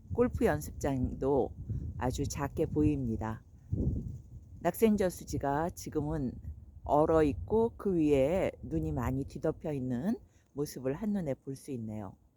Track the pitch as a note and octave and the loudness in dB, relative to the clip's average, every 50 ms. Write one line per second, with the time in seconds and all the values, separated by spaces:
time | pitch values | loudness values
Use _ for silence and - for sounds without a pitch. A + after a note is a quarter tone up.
0 | - - - - B3 B3 - - B3+ G3+ D3+ D3+ D3+ - - - - D3 C3+ C3 | -12 -4 0 2 2 2 2 2 2 4 2 2 -2 -6 -8 -4 -2 0 0 2
1 | B2+ A#2+ - - - C3+ C#3+ C3+ G#2 - - - - - - - - - - - | 0 0 -2 0 0 2 4 4 2 0 -2 -8 -8 -6 -6 -4 -4 -6 -6 -2
2 | A#2+ B2+ A#2+ - C#3+ - - D#3+ C#3+ C#3 - - D#3+ - - D3+ D3+ D3+ D3+ C#3 | -2 -2 0 -2 -2 -4 -4 -4 -4 -4 -2 -2 -2 0 2 4 4 4 4 2
3 | C3 A#2 A2 A2 A2 A2 A2+ A#2+ - - - - - - - - - - - - | 0 -2 -2 -2 -2 -4 -6 -6 -10 -16 -20 -20 -10 -4 -2 0 0 0 0 -2
4 | - - - - - - - - - - - - - E3+ - - A3+ A3 G#3 G3 | -4 -6 -10 -12 -14 -16 -18 -18 -18 -18 -10 -4 -2 -2 0 4 4 4 4 4
5 | G3+ F3+ E3+ - - - - C#3 C#3 C#3 C#3 D3 E3 F3+ - - - D3+ - D#3 | 2 0 -2 -4 -8 -8 -6 -4 -2 0 0 0 0 -2 -4 -6 -10 -6 -4 -2
6 | C#3+ D3 D#3+ D#3 C#3 A#2+ - - - - - - - - - - - - C3 D3 | -2 -2 -2 -2 -2 -4 -6 -8 -10 -12 -12 -12 -14 -20 -18 -10 -2 2 4 4
7 | D3+ D#3+ E3 D#3+ D#3 C#3+ B2+ - - - G#3 A3+ A3+ A#3 - - - G#3 F#3 E3+ | 6 6 6 6 6 4 2 0 -2 0 2 2 2 2 0 -2 -2 0 2 4
8 | D#3 D3 D3 C3+ C3 C#3+ F3 F#3+ D#3 A2 - - - B2 D3+ E3 D#3 D#3 D3+ C#3 | 4 6 6 6 6 4 4 2 0 0 -2 -4 -8 -4 -2 -2 -2 0 -2 0
9 | A#2 B2 C3 C3+ C#3 - - D3+ - D#3+ D3+ - - E3 D3 C#3 B2+ B2+ B2+ A#2+ | 0 0 0 -2 -4 -6 -6 -4 -2 -2 -2 -2 -4 -6 -4 -4 -2 -2 -2 -2
10 | C#3 G3 A3+ G#4 - - _ _ _ _ - C3+ D3 D3 - C#3+ B2+ C3 C3+ E3 | 0 0 -2 -2 -6 -14 _ _ _ _ -8 -6 -6 -6 -6 -6 -4 -4 -4 -2
11 | A3 G#3+ G3+ G3+ E3+ D3 C3 - - C#3 C3+ C3 - - C#3 A#2+ A2+ G#2+ G#2+ G#2+ | -2 -2 -2 -2 -2 -2 -4 -4 -6 -10 -10 -10 -8 -8 -8 -6 -6 -6 -6 -6
12 | G#2 F#2+ - - _ _ _ | -8 -10 -12 -16 _ _ _